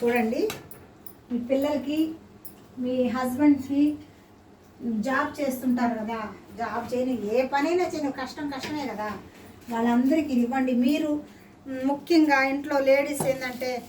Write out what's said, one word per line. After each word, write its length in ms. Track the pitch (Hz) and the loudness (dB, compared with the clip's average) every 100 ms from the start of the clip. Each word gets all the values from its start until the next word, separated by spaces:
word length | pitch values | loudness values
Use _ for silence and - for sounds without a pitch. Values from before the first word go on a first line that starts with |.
చూడండి. 460 | 233 240 220 285 427 - - - - - - - - | 0 2 0 0 -2 -6 -14 -20 -20 -20 -20 -20 -8
మీ 80 | 240 | -6
పిల్లలకి, 720 | 240 269 294 285 277 311 320 - - - - - - 254 | 0 0 0 -2 -2 -2 -2 -6 -16 -20 -20 -20 -16 -8
మీ 280 | 247 254 247 | -2 0 0
హస్బెండ్కి, 880 | 254 254 254 294 277 - 277 294 294 - - - - - - - - | 0 -2 4 6 4 2 2 2 0 -10 -20 -20 -20 -20 -20 -20 -10
జాబ్ 600 | 233 214 254 269 294 294 | -6 -4 0 0 -2 -2
చేస్తుంటారు 580 | 262 247 254 240 240 220 | -4 -2 0 2 0 0
కదా, 200 | 214 220 202 190 - 202 | -4 -6 -8 -12 -14 -8
జాబ్ 380 | 226 233 226 247 | -6 -6 -4 -2
చేయని, 400 | 254 226 202 240 | -2 -2 0 0
ఏ 120 | 262 | 2
పనైనా 360 | 277 320 359 | 0 2 2
చేయని, 280 | 339 311 285 | 0 -2 -4
కష్టం 380 | - 254 - 294 | -4 -8 -8 -8
కష్టమే 380 | 269 - 302 247 | -8 -8 -6 -6
కదా, 240 | 208 214 190 - - - - - | -6 -8 -8 -14 -20 -20 -18 -6
వాళ్ళందరికీ 600 | 226 233 240 269 320 277 | 0 2 4 4 2 2
ఇది 120 | 247 | 0
ఇవ్వండి. 320 | 240 269 254 | 2 0 2
మీరు, 500 | 247 277 311 302 294 - - - - 269 262 262 | 2 2 2 0 -4 -6 -20 -20 -18 -12 -4 -2
ముఖ్యంగా 580 | 285 - 339 302 269 | -2 2 4 6 4
ఇంట్లో 360 | 269 277 294 277 | 2 -2 0 2
లేడీస్ 420 | 269 277 277 285 | 6 6 4 0
ఏంటంటే 600 | 269 262 254 247 254 240 | -2 -2 -6 -6 -6 -6